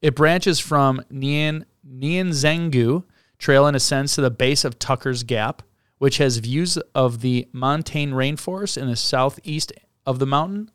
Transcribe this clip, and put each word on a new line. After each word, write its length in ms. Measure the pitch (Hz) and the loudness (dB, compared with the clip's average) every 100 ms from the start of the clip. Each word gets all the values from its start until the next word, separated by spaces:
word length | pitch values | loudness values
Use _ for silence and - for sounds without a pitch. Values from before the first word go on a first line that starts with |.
It 140 | 151 135 | -2 4
branches 420 | 156 180 196 160 | 4 4 2 0
from 440 | - 151 135 131 - | 0 2 4 2 -4
Nyan-, 520 | 139 135 147 151 156 151 _ 135 | -6 -2 0 -2 -4 -10 _ -20
Nyanzangu 1160 | 131 139 175 185 151 151 165 170 131 117 117 - _ _ _ | -8 -2 -2 0 0 2 2 0 2 2 0 -4 _ _ _
Trail 280 | - 139 143 | 4 6 6
and 100 | 143 | 4
ascends 380 | - 139 139 | 0 0 -2
to 60 | - | 0
the 100 | 135 | 0
base 340 | 113 127 143 | 2 2 2
of 140 | 135 117 | -2 -4
Tucker's 440 | - 131 135 123 | -4 -2 -2 -4
Gap, 380 | 120 117 110 - - _ _ _ | -4 -2 -2 -6 -16 _ _ _
which 200 | 139 - | 0 2
has 180 | 139 117 | 2 0
views 380 | 113 135 175 175 - | -2 -2 -2 -4 -4
of 260 | - 127 117 | 0 0 0
the 280 | 127 123 - | -2 -2 -4
montane 600 | 123 131 151 160 156 147 | -4 -2 -2 -4 -4 -4
rainforest 640 | 131 135 151 - 185 202 - | -2 -2 -2 -6 -8 -6 -6
in 80 | 131 | -4
the 80 | 117 | -2
southeast 760 | - 135 131 - - 151 - - _ _ - | -2 0 0 -2 -8 -6 -6 -10 _ _ -6
of 120 | 127 | -2
the 80 | 135 | 0
mountain 440 | 143 170 202 214 | 0 -2 -6 -10